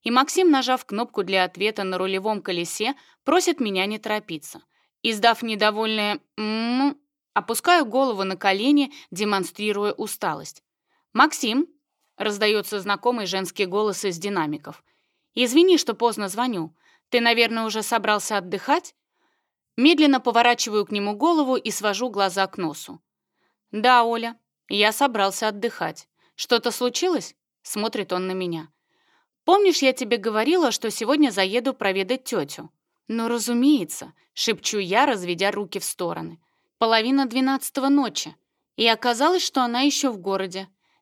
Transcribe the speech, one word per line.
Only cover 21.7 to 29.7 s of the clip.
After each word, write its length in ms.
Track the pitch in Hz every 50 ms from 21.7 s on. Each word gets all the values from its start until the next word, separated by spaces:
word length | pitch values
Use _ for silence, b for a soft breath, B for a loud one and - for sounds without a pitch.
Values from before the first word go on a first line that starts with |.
свожу 400 | 196 - 196 214 196 196 247 254
глаза 360 | 202 202 196 190 175 196 190
к 120 | 185 - -
носу. 420 | 180 156 147 - - - 92 165 _ _ _ _ _ _ _ _ _ _ _ _ _ -
"Да, 340 | - 214 214 247 254 240 233
Оля, 340 | 233 233 233 226 233 233 _ _ _ _ _ _ -
я 240 | 196 208 208 214 214
собрался 560 | - 277 277 233 214 196 196 - - 226 214
отдыхать. 600 | 208 202 214 233 - - 175 160 156 - - _ _ _ _ _ _
Что-то 340 | - - - 240 226 - 240
случилось?" — 640 | 220 - 247 247 240 - 349 370 349 240 170 - - _ _ _ _ _ -
смотрит 500 | - - 208 208 226 220 220 196 190 185
он 140 | 180 185
на 60 | 185 185
меня. 360 | 190 185 175 165 160 156 151 _ _ _ _ _ _ _ _ _ _ _ _ _ _ -
"Помнишь, 380 | - 359 403 415 381